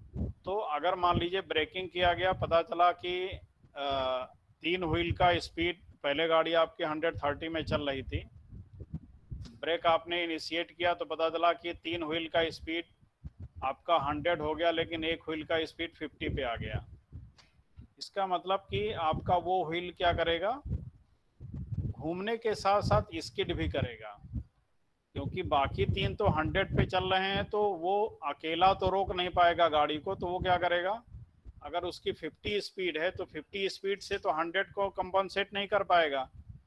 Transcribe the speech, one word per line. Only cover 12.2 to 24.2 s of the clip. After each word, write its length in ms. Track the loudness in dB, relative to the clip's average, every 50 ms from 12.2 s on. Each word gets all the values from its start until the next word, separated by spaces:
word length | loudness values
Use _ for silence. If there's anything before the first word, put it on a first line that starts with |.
| -4 0
का 200 | 0 2 2 0
स्पीड 340 | -2 -6 -8 -6 -6 -6 -8 _ _ _ _ _ _ _ -16 -16 -14 -16 -16 -16 _ -6 -6
आपका 340 | -4 -6 -4 _ 2 2 2
हंड्रेड 420 | 2 0 -2 -2 0 0 0 0
हो 120 | 0 -2 -2
गया 160 | 0 0 0
लेकिन 320 | 2 0 -2 -4 -4 -4 -2
एक 160 | -2 -4 -4 -4 -6
व्हील 140 | -6 -6 -4
का 180 | -2 -2 -2 -2
स्पीड 300 | -4 -6 -8 -8 -8 -8
फिफ्टी 340 | -10 -10 -10 -8 -8 -6 -4
पे 140 | -4 -2 -4
आ 120 | -4 -4
गया। 280 | -6 -6 -6 -6 -8 -8 -12 -18 -20 _ _ -18 -18 -18 -18 -20 -20 -20 _ _ _ _ _ _ -20 -20 -20 _ -18
इसका 280 | -18 -8 -4 -4 -2
मतलब 320 | 0 -2 -2 0 -2 -2 -2 -2 -4
कि 220 | -4 -4 -4 -4 -4 -2 0
आपका 320 | 0 0 0 0 2 2 2
वो 260 | 2 2 0 0 0
व्हील 260 | -2 -2 -4 -4 -6 -4
क्या 180 | 0 2 2 2
करेगा, 380 | 4 2 0 0 0 0 -2 -2 -4 -6 -6 -6 -6 -6 -10 -16 -18 _ _ _ _ _ _ _ -18 -16 -12 -12 -12 -8 -6 -4 -4 -4 -4
घूमने 440 | -6 -6 -6 -6 -4 -4 -2 -2 -2
के 160 | 0 0 -2 0
साथ 260 | 2 4 4 4 4 4
साथ 360 | 4 4 4 2 0 -6 -10
स्किड 320 | -10 -6 -4 -2 -2 0 0
भी 120 | -2 -2 -2
करेगा, 460 | 0 -2 -2 -2 -6 -10 -14 -14 -14 -16